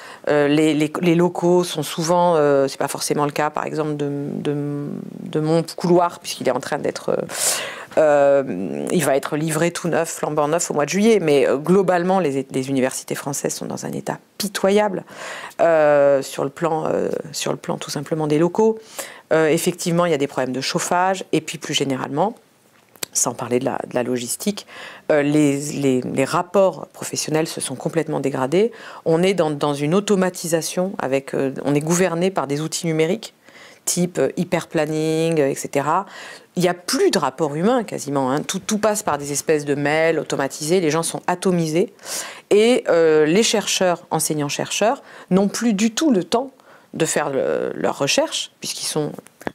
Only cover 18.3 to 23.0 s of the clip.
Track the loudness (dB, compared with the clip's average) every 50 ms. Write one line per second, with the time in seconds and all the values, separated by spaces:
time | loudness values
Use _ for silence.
18.3 | 2 2 2 2 2 2 2 2 2 0 -6 -16 -14 -14 -14 -14 -14 -12 -4 0
19.3 | 2 4 4 4 2 2 2 0 -2 -2 -2 0 0 2 2 2 2 0 0 -2
20.3 | -2 -2 -4 -2 -2 -4 -4 -2 -4 -2 -2 0 0 2 2 2 0 -2 -4 -2
21.3 | -2 -2 -2 -4 -10 -10 -6 -4 -2 -2 0 -2 -2 -4 -4 -4 -2 -2 -2 -2
22.3 | -2 -6 _ _ _ _ _ _ _ _ _ _ -20 -16